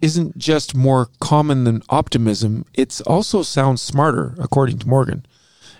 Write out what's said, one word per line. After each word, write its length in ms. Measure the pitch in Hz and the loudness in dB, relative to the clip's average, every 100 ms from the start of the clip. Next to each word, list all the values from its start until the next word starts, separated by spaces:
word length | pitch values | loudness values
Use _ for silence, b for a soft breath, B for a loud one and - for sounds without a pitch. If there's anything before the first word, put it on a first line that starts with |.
isn't 340 | 156 165 156 - | 0 0 -2 -4
just 380 | 156 151 - | -2 0 0
more 340 | 131 135 131 120 _ | 0 2 2 0 _
common 440 | - 151 151 135 | 0 2 2 2
than 180 | 120 113 - | 2 0 0
optimism. 800 | 139 - 127 113 104 110 110 - | -2 0 0 0 0 -2 -2 -4
It's 260 | - 131 - | -2 -2 -4
also 420 | - 175 - 202 | -2 0 0 -2
sounds 380 | 160 143 135 123 | -2 0 0 0
smarter, 540 | - 139 156 120 - 170 | -2 0 0 0 -4 -6
according 420 | 127 143 131 - | -2 0 0 -2
to 60 | 110 | 0
Morgan. 380 | 131 127 - - b b b b | 0 0 -4 -12 b b b b